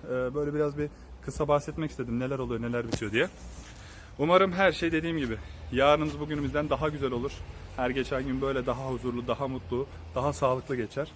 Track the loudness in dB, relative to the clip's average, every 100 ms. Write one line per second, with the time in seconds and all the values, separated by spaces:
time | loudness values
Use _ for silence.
0 | -2 -2 -2 0 -2 2 0 0 -4 -4
1 | -18 -12 -8 -2 4 4 4 -4 -4 -4
2 | -2 0 0 -2 -2 -2 0 -2 -2 -2
3 | 0 2 2 -2 -14 -14 -16 -16 -16 -16
4 | -16 -2 6 6 6 6 4 4 2 2
5 | 0 0 0 -4 -8 -14 -4 4 6 6
6 | 4 -2 -4 -2 0 0 0 2 0 0
7 | -2 -2 -4 -6 -12 -12 -12 -2 0 0
8 | 0 -2 -2 0 0 0 0 -2 -2 -4
9 | -2 -4 -2 -2 -2 -4 -4 -4 -4 -8
10 | -6 -2 0 2 2 2 0 -4 -2 -4
11 | -6